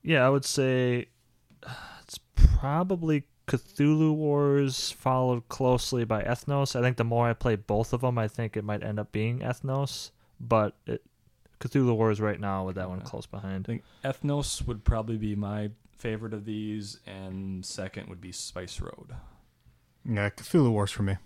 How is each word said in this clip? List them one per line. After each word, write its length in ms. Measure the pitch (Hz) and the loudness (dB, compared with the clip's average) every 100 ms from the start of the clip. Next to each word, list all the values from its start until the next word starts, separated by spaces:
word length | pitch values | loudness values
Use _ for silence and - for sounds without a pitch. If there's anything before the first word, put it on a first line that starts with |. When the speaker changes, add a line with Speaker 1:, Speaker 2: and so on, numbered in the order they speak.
Speaker 1:
Yeah, 240 | - 156 127 | 4 4 6
I 40 | |
would 160 | 139 135 | 4 2
say, 640 | - 131 127 123 123 - _ _ _ _ _ | 0 2 4 2 0 -4 _ _ _ _ _
uh, 120 | - - - - | -16 -16 -16 -20
it's 180 | - - _ - | -18 -18 _ 8
probably 880 | - - 135 151 185 180 165 151 - _ - | 8 8 2 0 0 0 2 0 0 _ -4
Cthulhu 680 | 127 - - 147 156 156 151 | -4 -4 2 4 6 4 2
Wars, 760 | 151 143 143 143 139 131 - | 2 2 4 4 2 -2 -6
followed 560 | - 131 127 127 120 - | -4 0 2 2 0 -4
closely 560 | - 127 123 - 127 113 | -2 2 2 2 -2 0
by 180 | 107 | 0
Ethnos. 520 | 107 120 - 139 139 123 | -2 -4 -2 0 0 2
I 60 | |
think 160 | 123 123 | 0 2
the 60 | |
more 260 | 117 117 117 | 0 2 2
I 40 | |
play 220 | 113 127 107 | 2 0 0
both 380 | - 104 113 | 0 0 0
of 80 | 123 | 0
them, 160 | 127 120 | 0 0
I 100 | 110 | -2
think 300 | - 113 110 | -4 -6 -4
it 60 | |
might 180 | 107 104 | -4 -6
end 160 | - 104 | -4 -6
up 120 | 104 | -4
being 280 | 107 113 123 | -4 -2 -2
Ethnos, 680 | 120 123 135 135 139 - - _ _ _ | -4 -6 -4 -2 -4 -6 -14 _ _ _
but 360 | 117 113 107 - - | 2 2 2 -2 -8
it, 160 | - _ _ _ _ _ _ | -8 _ _ _ _ _ _
Cthulhu 360 | - 139 123 110 | -2 2 4 4
Wars 240 | 110 104 | 2 2
right 200 | 107 98 | 0 -2
now 260 | 101 98 95 | -4 -2 -4
with 100 | 95 | -6
that 120 | 92 | -6
one 80 | 92 | -8
Speaker 2:
Okay. 80 | - | -8
Speaker 1:
close 180 | - - | -12 -10
behind. 380 | 101 95 95 92 | -12 -8 -8 -6
Speaker 2:
I 20 | |
think 160 | 117 - _ | -8 -10 _
Ethnos 600 | 139 131 147 143 139 - - | -8 -4 -2 -2 -4 -6 -6
would 180 | 107 | -2
probably 340 | - 117 110 113 | 0 0 -2 -4
be 180 | 107 104 | -2 -2
my 340 | 101 104 104 110 _ | -4 -4 -6 -8 _
favorite 420 | _ 117 110 110 | _ -6 -6 -6
of 120 | 107 104 | -8 -8
these, 540 | 107 107 107 101 - - | -6 -6 -6 -8 -14 -16
and 580 | 95 95 95 95 95 | -14 -10 -8 -6 -8
second 460 | 92 - 95 - - | -8 -10 -10 -10 -14
would 120 | 90 | -16
be 100 | 90 | -14
Spice 500 | - - 90 90 - | -14 -12 -12 -12 -10
Road. 340 | - - - 120 - - _ _ _ _ _ _ | -10 -12 -16 -16 -18 -20 _ _ _ _ _ _
Speaker 3:
Yeah, 260 | - 104 101 | -4 -2 -2
Cthulhu 400 | - - 175 131 | -4 0 4 6
Wars 180 | 107 101 | 4 0
for 120 | - | 0
me. 140 | 98 98 | -2 -2